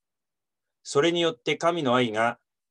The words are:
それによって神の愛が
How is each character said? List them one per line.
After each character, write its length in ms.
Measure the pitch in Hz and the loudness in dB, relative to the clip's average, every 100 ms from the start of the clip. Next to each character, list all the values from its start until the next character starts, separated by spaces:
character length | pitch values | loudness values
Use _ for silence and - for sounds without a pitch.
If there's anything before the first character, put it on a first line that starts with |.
| _ _ _ _ _ _ _ _ | _ _ _ _ _ _ _ _
そ 160 | - 143 | -4 0
れ 100 | 170 | 2
に 100 | 175 | 0
よ 120 | 165 | -2
っ 20 | |
て 220 | 165 - 147 | -2 -6 -2
神 260 | 170 175 | -2 0
の 140 | 135 123 | 0 2
愛 160 | 120 | 0
が 260 | 107 117 117 _ _ _ | 0 -2 -4 _ _ _